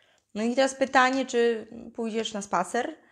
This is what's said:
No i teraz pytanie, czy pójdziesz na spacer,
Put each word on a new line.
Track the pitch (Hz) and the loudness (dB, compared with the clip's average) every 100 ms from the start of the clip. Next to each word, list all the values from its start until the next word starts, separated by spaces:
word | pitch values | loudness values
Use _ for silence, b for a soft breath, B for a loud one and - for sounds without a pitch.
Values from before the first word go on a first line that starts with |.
| b b b | b b b
No | 208 | -4
i | 226 | 0
teraz | 247 269 | 2 0
pytanie, | 269 262 269 254 269 262 | 0 2 4 4 2 0
czy | 240 233 226 220 233 233 | 2 2 0 -6 -16 -14
pójdziesz | 233 226 220 220 | -8 -6 -4 -4
na | 202 | -6
spacer, | 202 170 185 240 311 - b | -2 -2 0 -2 -4 -8 b